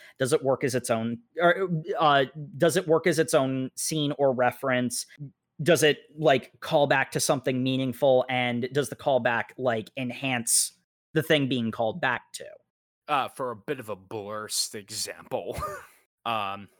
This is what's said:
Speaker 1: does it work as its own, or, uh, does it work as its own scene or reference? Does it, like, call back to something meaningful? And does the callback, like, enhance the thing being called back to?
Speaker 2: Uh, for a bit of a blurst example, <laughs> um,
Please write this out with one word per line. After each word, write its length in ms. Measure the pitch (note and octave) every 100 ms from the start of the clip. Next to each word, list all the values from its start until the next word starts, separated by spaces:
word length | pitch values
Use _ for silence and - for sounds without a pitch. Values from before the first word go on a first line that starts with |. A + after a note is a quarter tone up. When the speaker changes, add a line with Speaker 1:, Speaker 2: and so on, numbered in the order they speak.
| - -
Speaker 1:
does 140 | C3
it 100 | D3
work 220 | C3+ B2+
as 100 | C#3
its 140 | A#2+ -
own, 300 | A2+ A2+ A#2 - -
or, 300 | E3+ F3 F#3+ E3 E3 -
uh, 260 | D3+ C#3+ C3+ D#3 C#3+ C3+
does 220 | E3 D#3
it 100 | F#3
work 180 | D#3+ F3
as 120 | D#3
its 160 | D#3+
own 360 | D#3 C3 C3 C3 -
scene 380 | - D#3 D3 C#3+
or 160 | C#3
reference? 720 | B2+ B2 - C3+ B2+ B2 - - - C#3 - _ -
Does 200 | D3 E3
it, 160 | D#3 C#3+ - D3+
like, 360 | D#3 C3+ - _
call 260 | - D#3+ C#3+
back 240 | C#3 C3+
to 80 | D3+
something 420 | - C#3+ C#3 B2+
meaningful? 640 | C3 C3 C3 A#2 C#3 B2+ B2
And 360 | B2+ B2 A#2+ B2+
does 160 | C#3 C3+
the 80 | C#3
callback, 540 | - C3 A#2+ A#2 G#2 -
like, 320 | B2+ A2+ G2+ -
enhance 760 | B2+ A#2 C3+ B2 A#2 - - - _ _ _
the 100 | D#3
thing 240 | D3+ D3+ C3+
being 240 | C3 A2+
called 300 | G#2+ A2+ G#2+
back 320 | C3+ A#2+ -
to? 140 | - - - _ _ _ _ -
Speaker 2:
Uh, 200 | D3 A2+
for 220 | - B2+
a 60 | A2
bit 220 | - C#3
of 120 | G#2+
a 60 | G2
blurst 800 | F#2+ A2 G2+ G#2+ G#2+ - -
example, 840 | A2+ G2+ G#2 G2+ E2 E2+ B2 F#2 - - - -
<laughs> 320 | _ _ _
um, 460 | A2+ A2+ G2 G2+ G2 _